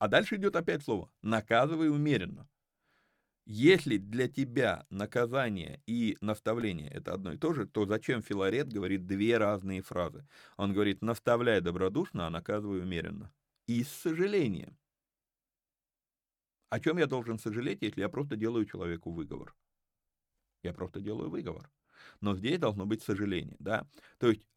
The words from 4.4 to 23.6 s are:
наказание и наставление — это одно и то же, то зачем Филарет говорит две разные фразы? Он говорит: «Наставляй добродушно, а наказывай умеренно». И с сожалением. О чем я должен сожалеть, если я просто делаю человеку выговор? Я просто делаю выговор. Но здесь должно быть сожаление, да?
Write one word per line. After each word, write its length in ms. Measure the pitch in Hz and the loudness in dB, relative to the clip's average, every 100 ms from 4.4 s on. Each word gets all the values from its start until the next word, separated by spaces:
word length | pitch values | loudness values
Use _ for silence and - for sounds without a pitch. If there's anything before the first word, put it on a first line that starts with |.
| 131 123 117 78 - | -2 2 2 0 -4
наказание 920 | 95 107 123 120 135 123 98 76 - - | -6 -2 0 0 0 0 -2 -6 -10 -4
и 300 | 120 110 - | 0 0 0
наставление — 680 | 104 107 107 117 113 82 71 | -2 -2 -2 0 -2 -2 -6
это 180 | 85 - | -10 -6
одно 200 | 92 95 | -6 -6
и 40 | - | -2
то 160 | 160 | -2
же, 140 | 151 98 | -2 -2
то 180 | 110 | 0
зачем 380 | 101 107 - 123 | 0 0 0 -2
Филарет 500 | - 101 95 117 147 | -2 0 2 2 0
говорит 340 | 104 92 98 90 | -2 0 -2 0
две 320 | 98 110 117 | 2 4 4
разные 440 | 104 101 95 95 | 4 0 -2 -6
фразы? 420 | - 92 85 73 - - - - | -4 -2 -2 -4 -16 -20 -18 -4
Он 160 | 101 | 0
говорит: 300 | 98 101 95 | 2 2 0
«Наставляй 580 | 110 117 - 120 123 104 | -2 -2 0 2 4 4
добродушно, 640 | 87 87 92 117 190 104 82 | 2 0 0 0 -4 -4 -4
а 40 | |
наказывай 500 | 82 - 104 104 95 | -4 -4 -4 -2 -4
умеренно». 500 | 90 85 82 101 95 - _ _ - | -2 -4 -4 -8 -12 -18 _ _ -2
И 160 | 117 | 0
с 60 | 131 | -2
сожалением. 880 | - 175 160 196 202 127 87 - - _ _ _ _ _ _ _ _ _ _ _ _ _ _ _ _ _ _ _ | -4 -2 0 2 2 2 -2 -8 -18 _ _ _ _ _ _ _ _ _ _ _ _ _ _ _ _ _ _ _
О 100 | 131 | -2
чем 200 | 156 165 | 2 2
я 80 | 139 | 2
должен 340 | 127 117 110 | 0 -2 -4
сожалеть, 420 | 113 107 139 196 | -4 -2 -2 -2
если 200 | 104 - | -4 -2
я 60 | 98 | -2
просто 280 | - 143 107 | -2 -4 -2
делаю 280 | 113 117 104 | -2 0 -2
человеку 440 | 92 87 85 90 | -4 -6 -6 -6
выговор? 460 | 82 76 60 58 - _ _ _ _ _ _ _ _ _ _ | -8 -8 -10 -14 -20 _ _ _ _ _ _ _ _ _ _
Я 100 | 90 | -10
просто 280 | 85 90 98 | -8 -8 -8
делаю 280 | 101 113 - | -6 -6 -6
выговор. 400 | 175 104 80 - _ _ _ - - | -6 -6 -10 -14 _ _ _ -20 -6
Но 160 | 104 92 | -2 0
здесь 240 | 113 175 | 0 0
должно 260 | 131 101 98 | 0 0 -2
быть 160 | 110 | -2
сожаление, 540 | - 98 101 90 71 | 0 0 0 -2 -4
да? 300 | - | -8